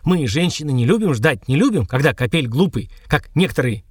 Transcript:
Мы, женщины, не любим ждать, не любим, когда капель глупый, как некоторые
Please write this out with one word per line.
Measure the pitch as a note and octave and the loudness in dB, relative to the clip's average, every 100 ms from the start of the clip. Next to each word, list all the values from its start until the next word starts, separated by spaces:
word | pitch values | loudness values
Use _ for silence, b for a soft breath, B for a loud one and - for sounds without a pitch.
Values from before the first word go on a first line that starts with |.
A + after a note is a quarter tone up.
Мы, | E3+ F3+ B2 | 0 0 0
женщины, | C#3 F3 - D3+ | 0 -2 -2 -2
не | B2+ A#2+ | 0 2
любим | G#3+ G3+ | 2 2
ждать, | A#2 D#3 A#2 - | 2 0 0 -2
не | C#3 | 0
любим, | C4 F#3 | 2 0
когда | G2 C3 C#3+ | -2 0 0
капель | A#2+ B2 E3 A#2+ | 0 -2 -2 -2
глупый, | C3 F#3+ A2 G2 b b | 0 0 -2 -8 b b
как | D3+ - | -4 -2
некоторые | - F#3 - B2+ G2+ - | 0 0 0 -2 -4 -10